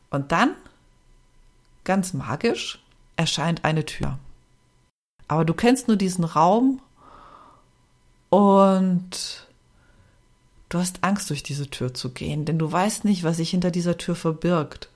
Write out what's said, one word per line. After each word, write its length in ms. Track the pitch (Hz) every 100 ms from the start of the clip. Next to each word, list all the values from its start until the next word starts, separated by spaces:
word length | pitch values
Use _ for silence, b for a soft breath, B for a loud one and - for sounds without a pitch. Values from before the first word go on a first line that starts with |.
| -
Und 220 | 139 139
dann, 240 | 170 254 381 - _ _ _ _ _ _ _ - _ _ _
ganz 300 | - 196 185
magisch, 680 | 139 135 143 233 320 - - _ _ _ -
erscheint 480 | 160 - 156 165
eine 220 | - 156 147
Tür. 320 | - - 131 - - _ _ _ _ _ _ _ _ -
Aber 180 | 151 160
du 80 |
kennst 340 | 165 233 262 -
nur 100 | 208
diesen 260 | 190 180
Raum 580 | 165 151 170 214 262 262 - _ B B B B B B B _ _ _ _ _ -
und 1160 | 185 202 196 196 190 190 180 185 - - - - _ _ b b b b b b _ _ _ -
du 100 | 175
hast 240 | 180 -
Angst, 260 | 180 196 -
durch 140 | 143
diese 260 | - 139 139
Tür 240 | - 127
zu 160 | 127 123
gehen, 360 | - - 147 151
denn 120 | 160
du 140 | 160
weißt 340 | 160 202 214 208
nicht, 180 | 190
was 140 | 165 165
sich 140 | 165
hinter 180 | 185 180
dieser 300 | 175 175 175
Tür 160 | - 170
verbirgt. 720 | 165 156 170 175 147 - -